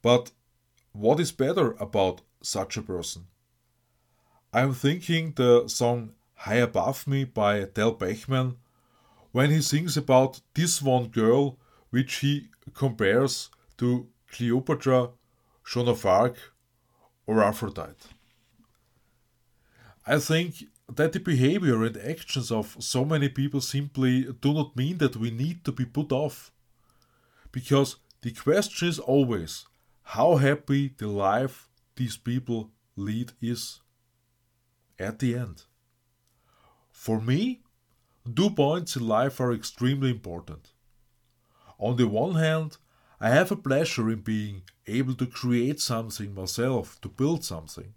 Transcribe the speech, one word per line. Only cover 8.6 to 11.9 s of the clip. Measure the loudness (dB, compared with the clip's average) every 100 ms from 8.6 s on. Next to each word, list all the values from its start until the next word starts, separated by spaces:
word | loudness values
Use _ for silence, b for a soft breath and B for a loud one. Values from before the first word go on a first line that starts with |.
| b b b b b b b
when | 2 4
he | 4
sings | 2 0 0 -4
about | 4 4 4 -2 _ -2
this | 0 0
one | 2 2 0
girl, | 2 4 4 2 -4 b b b